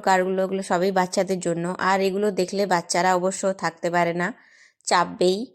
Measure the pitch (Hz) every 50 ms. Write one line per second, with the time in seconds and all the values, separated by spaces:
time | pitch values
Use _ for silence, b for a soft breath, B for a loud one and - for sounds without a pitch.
0 | 202 196 190 185 185 185 190 185 190 185 190 190 190 - 196 175 185 202 190 190
1 | 180 180 - 202 185 185 190 180 160 175 170 170 170 175 185 - - 185 196 190
2 | 196 196 185 202 208 214 190 190 185 - - 196 202 185 185 175 170 - - 175
3 | 175 185 185 180 175 190 190 - - 190 190 196 180 165 - - - 175 170 175
4 | 170 170 170 175 175 196 254 b b b b b b b b b b - 208 180
5 | 175 180 175 - 180 180 185 202 240 - _